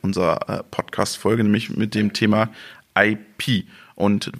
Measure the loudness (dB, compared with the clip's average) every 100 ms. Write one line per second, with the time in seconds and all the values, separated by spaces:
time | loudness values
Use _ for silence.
0 | -4 0 0 0 -4 -6 -6 -8 -6 -4
1 | -4 -2 0 2 4 2 0 -4 -2 0
2 | -2 0 2 2 0 -4 -20 -20 _ 2
3 | 2 2 -6 -8 -2 -2 -2 -16 -20 -2
4 | 2 2 -2 0